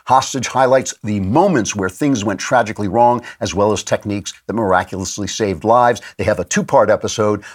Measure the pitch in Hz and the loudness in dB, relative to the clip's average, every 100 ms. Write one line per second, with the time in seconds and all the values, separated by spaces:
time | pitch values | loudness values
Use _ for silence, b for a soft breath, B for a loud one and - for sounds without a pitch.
0 | B 131 - 135 117 127 131 131 - - | B 2 2 -4 -4 0 4 4 0 -6
1 | 104 104 95 139 196 143 98 101 95 - | -4 -2 0 2 4 2 -2 -2 -4 -2
2 | 147 123 104 95 - 127 110 107 101 107 | -2 0 -2 -4 0 0 0 -2 -2 2
3 | 120 120 - B 104 90 104 101 - 110 | 4 2 -4 B -4 0 0 0 -2 -4
4 | 104 101 - - - 104 101 92 95 95 | -2 -8 -8 -12 -8 -4 0 2 0 -4
5 | 95 - 98 - 104 87 107 120 120 117 | -6 -6 -6 -2 -2 0 2 4 4 2
6 | - B 92 104 87 202 - 139 107 101 | -4 B -6 -4 -4 -4 0 2 4 2
7 | 104 - 107 104 - | -2 -2 0 -2 -6